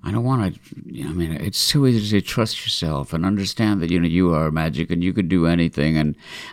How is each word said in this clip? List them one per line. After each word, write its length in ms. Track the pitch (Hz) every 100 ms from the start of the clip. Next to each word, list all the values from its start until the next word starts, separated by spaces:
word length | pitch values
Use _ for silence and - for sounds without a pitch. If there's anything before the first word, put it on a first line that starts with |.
I 80 | 73
don't 120 | 107
wanna, 280 | 120 131 95 - - - -
you 180 | -
know, 60 | -
I 20 |
mean, 200 | 82 82
it's 260 | 80 101 -
so 260 | - 151
easy 160 | 135 117
to 60 | 104
say, 140 | 104
"Trust 440 | - - 110 -
yourself 480 | - - 82 73 69
and 140 | 82 87
understand 560 | 101 95 - 107 101
that, 80 | 82
you 80 | 90
know, 80 | 85
you 260 | 82 90
are 180 | 80 80
magic 400 | 78 80 76 82
and 120 | 85
you 100 | 90
can 140 | 101 87
do 200 | 90 82
anything," 500 | 87 82 - 73 78
and, 200 | 76 73 - - -